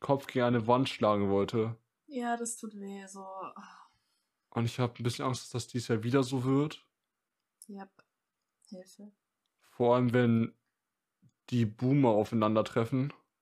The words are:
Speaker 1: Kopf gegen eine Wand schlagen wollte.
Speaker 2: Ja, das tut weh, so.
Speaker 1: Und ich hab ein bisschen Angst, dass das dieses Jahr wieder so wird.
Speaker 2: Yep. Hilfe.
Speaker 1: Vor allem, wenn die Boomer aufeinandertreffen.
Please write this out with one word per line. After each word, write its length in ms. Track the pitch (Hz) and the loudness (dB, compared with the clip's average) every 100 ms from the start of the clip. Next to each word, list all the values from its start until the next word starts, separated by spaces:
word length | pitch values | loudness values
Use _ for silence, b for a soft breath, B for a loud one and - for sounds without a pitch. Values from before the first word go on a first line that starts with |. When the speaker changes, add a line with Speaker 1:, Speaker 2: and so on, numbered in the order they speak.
Speaker 1:
Kopf 260 | - 139 - | 0 0 0
gegen 180 | 131 | 0
eine 220 | 120 120 110 | 2 2 4
Wand 220 | 123 135 | 4 2
schlagen 400 | - 107 104 101 | 2 2 4 2
wollte. 460 | 98 98 120 110 117 _ _ - | 2 2 0 -2 -4 _ _ -14
Speaker 2:
Ja, 300 | 269 240 233 | -8 -6 -4
das 200 | 233 - | -6 -10
tut 180 | 220 208 | -12 -12
weh, 280 | 196 196 190 | -14 -14 -14
so. 200 | 196 190 190 220 - 196 B B B B B B _ _ | -16 -14 -14 -14 -16 -20 B B B B B B _ _
Speaker 1:
Und 140 | - | -4
ich 140 | 117 - | -4 -2
hab 180 | 120 - | -6 -4
ein 40 | |
bisschen 220 | 117 - 135 | -6 -4 -4
Angst, 160 | 123 | -6
dass 80 | - | -8
das 180 | 123 - | -10 -8
dieses 200 | 123 - | -6 -2
Jahr 140 | 117 | -2
wieder 200 | 117 135 | 0 0
so 220 | 127 131 | 0 -2
wird. 400 | 127 135 151 - _ _ _ _ _ _ _ _ - | 0 0 0 -4 _ _ _ _ _ _ _ _ -18
Speaker 2:
Yep. 220 | 196 190 _ _ _ _ _ _ _ _ | -18 -18 _ _ _ _ _ _ _ _
Hilfe. 420 | 185 190 - 208 _ _ _ _ _ | -20 -20 -20 -20 _ _ _ _ _
Speaker 1:
Vor 340 | _ - 123 123 | _ 0 4 4
allem, 160 | 123 | 4
wenn 420 | 123 120 117 113 - _ _ _ _ _ _ _ _ - | 4 4 4 2 -6 _ _ _ _ _ _ _ _ -4
die 160 | 123 110 | 0 0
Boomer 440 | 107 127 143 127 | 0 0 4 4
aufeinandertreffen. 1000 | 107 104 117 107 110 104 - 113 131 143 - _ _ | 4 2 2 2 2 0 0 -2 -2 -4 -8 _ _